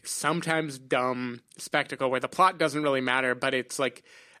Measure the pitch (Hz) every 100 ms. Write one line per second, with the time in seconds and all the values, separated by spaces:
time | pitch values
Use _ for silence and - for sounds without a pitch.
0 | - - 147 165 156 160 160 131 131 135
1 | 127 123 123 120 _ - - 151 - 139
2 | 135 127 131 - 190 180 156 147 147 135
3 | 127 131 127 123 135 131 - - 127 -
4 | - - - -